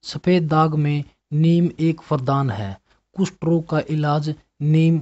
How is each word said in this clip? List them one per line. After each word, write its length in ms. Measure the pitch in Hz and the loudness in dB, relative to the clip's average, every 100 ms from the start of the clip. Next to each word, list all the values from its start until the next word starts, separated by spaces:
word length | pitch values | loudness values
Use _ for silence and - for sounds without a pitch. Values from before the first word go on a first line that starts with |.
सफ़ेद 420 | - - - 180 160 | -12 -6 0 2 2
दाग 260 | 156 160 | 2 2
में 300 | 151 147 147 143 _ _ | 0 0 -2 -6 _ _
नीम 360 | 151 165 170 170 - | 0 4 4 2 0
एक 200 | 160 160 - | -2 -2 -4
वरदान 380 | 151 127 139 135 | -4 -2 -2 -2
है। 260 | 104 101 98 _ _ _ - | -4 -8 -10 _ _ _ -4
कुष्ठ 280 | 185 - | -4 -4
रोग 240 | 160 165 165 | -2 -2 0
का 120 | 156 - | -6 -4
इलाज 440 | 156 147 147 151 151 _ _ | -2 0 -2 -2 -8 _ _
नीम 380 | 147 156 165 165 | 0 2 4 2